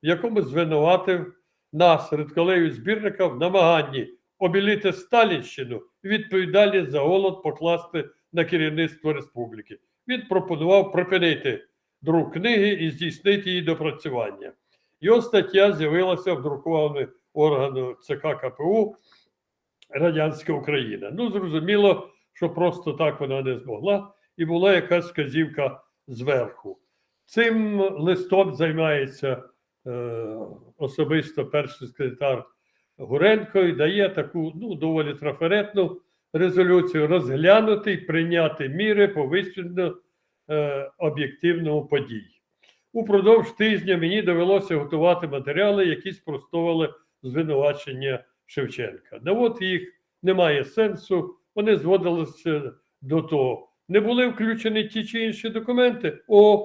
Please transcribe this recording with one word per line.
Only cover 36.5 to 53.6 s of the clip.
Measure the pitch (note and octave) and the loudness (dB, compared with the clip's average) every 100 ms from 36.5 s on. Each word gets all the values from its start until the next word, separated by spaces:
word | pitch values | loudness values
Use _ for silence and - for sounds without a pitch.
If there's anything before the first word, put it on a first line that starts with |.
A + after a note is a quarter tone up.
| F#3 F3+ F3+ - D#3 D3+ | 4 6 4 4 0 2
розглянути | F3 B2+ C3+ E3+ G#3+ G#3+ G#3 G#3+ | 2 0 2 6 6 6 0 0
і | F3 | -4
прийняти | - D#3+ E3+ E3+ D#3 - C3+ | -2 -2 2 2 2 -2 -6
міри | D#3+ G#3+ G#3 G3+ | -2 0 4 4
по | D#3 C3+ | 2 -2
висвітлено, | F#3 F#3 F#3+ F3 F3 F3 - _ _ _ _ - | -2 -2 -10 -8 -4 -4 -6 _ _ _ _ -6
е, | D3+ D3 C#3 C3+ - | -4 -2 -4 -8 -4
об'єктивному | D#3+ C#3 C#3+ - E3+ E3+ D#3 D3+ C#3+ | -4 -2 -6 -2 0 0 0 -2 0
події. | C#3+ A#2 G#2+ F#2+ _ _ _ _ _ _ | -4 -4 -12 -14 _ _ _ _ _ _
Упродовж | A3+ G#3 G3 G3 A3+ D3+ | -8 2 4 6 6 4
тижня | - A3 G3 F3 F3 | 0 0 0 0 0
мені | E3 G#3+ | 0 0
довелося | F3+ E3+ F3+ G3 G3 D#3 | 0 2 2 2 2 -4
готувати | C#3+ D#3+ E3+ F3 E3 | -2 2 2 2 -2
матеріали, | C#3 C3+ D#3 G#3 G3+ F3+ | -8 -4 0 2 2 0
які | D3 F#3+ | -2 -8
спростовували | D#3+ - C3+ - E3+ E3+ E3 D#3+ - _ _ | -14 -12 -12 -8 -4 -2 0 -2 -6 _ _
звинувачення | C3 D3 D#3+ C#3 D3 C#3+ C#3 C3 C3+ B2 _ _ _ | -8 -4 0 2 0 -2 -8 -8 -6 -6 _ _ _
Шевченка. | - B2+ - A2 - _ A2 | -6 -6 -6 -10 -10 _ -12
Доводити | C#3 A3 A#3 A#3 F#3 | -4 0 0 0 -4
їх | F3+ - _ _ _ | -4 -6 _ _ _
немає | F3+ F#3 E3 C#3+ | 0 2 4 2
сенсу, | C3+ - G#3+ E3+ - F3+ - - _ G#3 | -2 0 -2 -2 -2 -2 -2 -12 _ -4
вони | G#3+ F#3 | 2 2
зводилися | D#3+ F#3+ F3 E3+ D#3 - E3 D3+ C3+ - _ _ | 4 2 2 -2 -4 -6 -4 -4 -6 -14 _ _
до | C3 D#3+ | -2 -2
того. | - D3 B2+ G#2+ | 0 0 0 -2